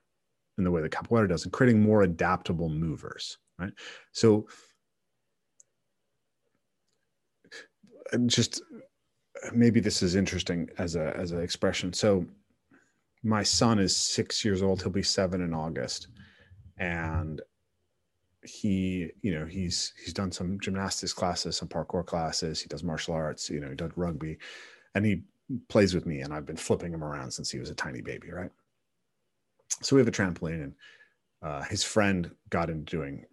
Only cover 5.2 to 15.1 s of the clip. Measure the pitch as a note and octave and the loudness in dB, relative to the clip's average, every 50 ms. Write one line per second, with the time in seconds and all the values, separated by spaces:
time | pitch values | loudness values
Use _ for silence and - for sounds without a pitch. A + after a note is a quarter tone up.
5.2 | _ _ _ _ _ _ _ _ _ _ _ _ _ _ _ _ _ _ _ _ | _ _ _ _ _ _ _ _ _ _ _ _ _ _ _ _ _ _ _ _
6.2 | _ _ _ _ _ _ _ _ _ _ _ _ _ _ _ _ _ _ _ _ | _ _ _ _ _ _ _ _ _ _ _ _ _ _ _ _ _ _ _ _
7.2 | _ _ _ _ _ - - - - _ _ _ _ - - - - - - - | _ _ _ _ _ -20 -20 -20 -20 _ _ _ _ -20 -20 -16 -10 -2 0 2
8.2 | B2 A#2+ - - A#2 - - - - - - - - - _ _ _ _ _ _ | 4 4 6 4 4 2 2 -6 -10 -12 -18 -20 -20 -20 _ _ _ _ _ _
9.2 | _ _ - - - - - A#2 A#2+ A#2+ G#2 A#2 F#2 G#2+ - - - F2+ E2+ G2 | _ _ -16 -12 -8 -2 4 6 6 8 6 6 4 2 2 2 2 2 4 4
10.2 | F#2+ - - F2+ - - F2 F2 D#2+ - - - F#2 E2 D#2+ E2+ D#2 D#2 - - | 2 2 0 -2 -2 -2 -2 -2 -4 -6 -4 -4 -4 -2 -2 -2 -2 -2 -2 -4
11.2 | F#2+ F2 E2+ E2+ E2+ F2 - - - G2 F2+ - - F#2 F2 - - A2 G2+ F#2+ | -4 -4 -4 -4 -4 -4 -4 0 0 0 0 0 -2 -4 -2 2 4 4 4 4
12.2 | E2+ - - _ _ _ _ _ _ _ _ - _ _ _ _ _ _ _ _ | 2 -2 -8 _ _ _ _ _ _ _ _ -20 _ _ _ _ _ _ _ _
13.2 | - A2 A2 G#2+ G2+ - - - C3+ A#2 A2+ G#2 G2 F2+ - - - - - - | 0 0 2 2 2 2 2 4 4 6 6 6 4 2 2 0 0 0 0 -2
14.2 | G#2+ - - - - A2+ G2 F#2 G2 F#2+ F#2+ F2+ F2+ G#2 F2+ G2+ F2+ - | -2 -2 -2 -2 0 0 2 2 2 2 2 2 0 -2 -2 -2 0 0